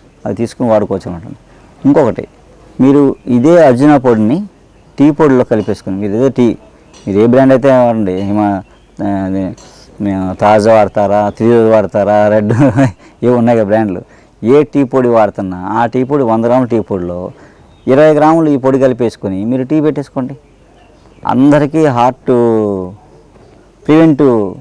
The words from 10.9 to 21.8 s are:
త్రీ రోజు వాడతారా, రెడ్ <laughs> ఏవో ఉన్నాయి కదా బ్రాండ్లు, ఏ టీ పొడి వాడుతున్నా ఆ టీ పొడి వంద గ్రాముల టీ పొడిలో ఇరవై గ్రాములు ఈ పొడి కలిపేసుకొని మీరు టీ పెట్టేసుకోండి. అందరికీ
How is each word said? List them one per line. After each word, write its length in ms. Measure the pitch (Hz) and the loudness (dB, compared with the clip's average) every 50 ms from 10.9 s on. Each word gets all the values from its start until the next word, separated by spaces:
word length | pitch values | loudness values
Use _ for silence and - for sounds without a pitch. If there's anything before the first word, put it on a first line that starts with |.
| - 110 104 101 101 104 104 104 | 0 -2 -2 0 0 0 -2 -2
త్రీ 220 | 101 - 110 117 120 | -4 -2 0 2 2
రోజు 180 | 117 113 110 | 2 2 2
వాడతారా, 580 | 110 110 101 - - 107 98 98 104 104 104 107 | 2 2 0 0 -2 -2 0 0 0 2 2 2
రెడ్ 240 | 107 110 107 104 117 110 147 135 104 139 135 120 | 0 0 0 0 0 0 0 0 2 0 0 -2
<laughs> 360 | - - - - _ _ - | -2 -8 -18 -20 _ _ -2
ఏవో 120 | 123 123 | 0 0
ఉన్నాయి 220 | 120 117 120 120 113 | 2 2 0 0 0
కదా 80 | 107 | 0
బ్రాండ్లు, 360 | 98 107 110 113 101 90 92 - - _ _ _ _ _ _ - | 0 0 -2 -2 -2 -6 -8 -12 -16 _ _ _ _ _ _ -2
ఏ 180 | 110 135 147 151 | 2 2 2 2
టీ 220 | 147 - 143 139 | 0 -2 -4 -2
పొడి 240 | 123 139 131 127 120 | -2 -2 -2 0 2
వాడుతున్నా 500 | 117 113 107 101 - - 101 95 90 90 | 2 2 0 0 -2 -6 -8 -8 -8 -8
ఆ 280 | 90 98 110 113 120 | -8 -6 -4 -2 -2
టీ 180 | 117 113 127 131 | -2 -2 -4 -4
పొడి 180 | 123 147 147 131 | -2 -2 -2 0
వంద 220 | 113 113 113 113 | 0 0 0 0
గ్రాముల 220 | 120 123 131 127 | 0 0 0 0
టీ 140 | 113 123 113 | 0 -2 -4
పొడిలో 500 | 101 - 110 92 87 87 87 87 90 104 - - - - _ _ _ _ _ _ _ | -4 -4 -6 -6 -6 -8 -8 -10 -10 -12 -14 -18 -20 -20 _ _ _ _ _ _ _
ఇరవై 260 | 117 127 139 151 156 151 | 0 2 4 4 4 4
గ్రాములు 380 | 147 147 156 165 165 160 151 | 2 2 2 2 2 2 0
ఈ 60 | 143 | 0
పొడి 220 | 131 123 135 135 135 | 0 0 0 0 2
కలిపేసుకొని 680 | 131 131 127 110 123 110 - - - 98 95 95 101 | 0 0 0 -2 -4 -4 -4 -6 -8 -8 -6 -6 -4
మీరు 200 | 113 127 127 131 | -4 -4 -4 -4
టీ 160 | 127 151 156 | -2 -2 -2
పెట్టేసుకోండి. 560 | 147 151 139 143 139 - - 147 127 - 139 - _ _ _ _ _ _ _ _ _ _ _ _ _ _ _ _ - | -2 -2 -2 -4 -8 -10 -8 -8 -8 -8 -10 -16 _ _ _ _ _ _ _ _ _ _ _ _ _ _ _ _ -6
అందరికీ 580 | 104 113 120 135 147 147 151 147 135 - 160 | -4 0 2 4 4 4 2 2 0 -2 0